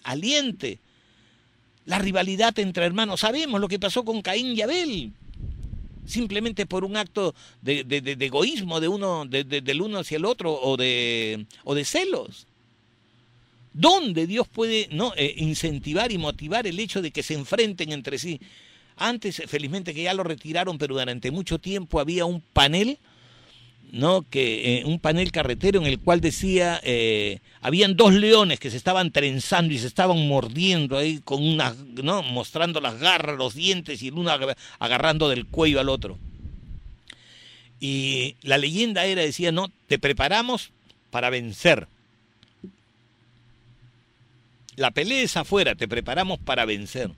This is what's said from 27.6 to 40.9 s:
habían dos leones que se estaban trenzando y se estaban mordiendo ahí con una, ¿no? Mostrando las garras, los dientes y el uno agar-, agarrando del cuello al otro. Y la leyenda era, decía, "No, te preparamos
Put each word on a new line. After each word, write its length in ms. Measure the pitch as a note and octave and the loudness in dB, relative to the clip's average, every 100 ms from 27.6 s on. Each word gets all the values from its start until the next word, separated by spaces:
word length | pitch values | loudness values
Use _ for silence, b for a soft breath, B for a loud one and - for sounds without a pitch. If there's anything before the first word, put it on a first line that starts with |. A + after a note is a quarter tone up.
habían 340 | - E3+ G3+ | 0 4 6
dos 200 | F#3 A3 | 8 10
leones 440 | F#3+ G#3+ A3 G3 C#3 | 10 8 8 6 0
que 120 | C#3 | -4
se 80 | A#2 | -4
estaban 320 | F3+ F#3 F3 | 0 2 2
trenzando 640 | C#3+ C#3+ C3 - F#3 E3 | 2 2 0 0 2 2
y 40 | C#3 | 0
se 80 | A#2+ | -2
estaban 400 | - F#3 E3+ D3 | 2 4 4 4
mordiendo 720 | C#3 A#2 B2+ F#3 F3 C#3+ C3+ | 2 0 0 2 2 0 0
ahí 240 | D3+ D#3 | -2 -2
con 240 | - C#3 D3 | -4 0 2
una, 300 | D#3 C3 A#2 C#3 A#2+ | 2 0 -4 -12 -6
¿no? 200 | C3+ G3 | -2 0
Mostrando 580 | C3+ B2 A2+ D#3+ E3+ D#3 | -2 -4 -4 -2 -2 -2
las 180 | C3+ A2+ | -4 0
garras, 380 | E3 F3 D3+ C#3+ | 2 2 0 -2
los 180 | B2+ | -4
dientes 480 | A2+ F3+ F#3+ D#3 C3 | -2 -2 -2 -4 -8
y 60 | B2+ | -8
el 60 | |
uno 160 | D3+ F3 | -4 0
agar-, 260 | D3 C3+ B2+ B B | 0 -2 -6 B B
agarrando 500 | A#2 B2 D3 D#3 D#3 | 0 2 2 2 2
del 180 | B2 A#2 | 0 -2
cuello 320 | - D#3+ C#3 | 2 4 4
al 120 | C3+ | 2
otro. 280 | C3+ G#2 F#2 - - - - - - - - - B B B B B B - | -2 -4 -12 -14 -14 -14 -14 -14 -16 -16 -20 -20 B B B B B B -10
Y 560 | C#3 C3+ C3+ C3+ B2+ C#3+ | -4 -2 -2 -2 -4 -6
la 160 | C#3 C3+ | 0 2
leyenda 480 | C#3+ F3 A#3 F#3+ | 2 0 0 0
era, 160 | F#3 F#3+ | 0 0
decía, 320 | D#3 C3+ F3 | 0 0 0
"No, 180 | E3 F#3+ - - | 0 -2 -8 -2
te 100 | C#3+ | 0
preparamos 720 | C#3 C3+ C3+ G3+ A#3+ A#3+ - _ _ | 2 0 2 2 0 -2 -6 _ _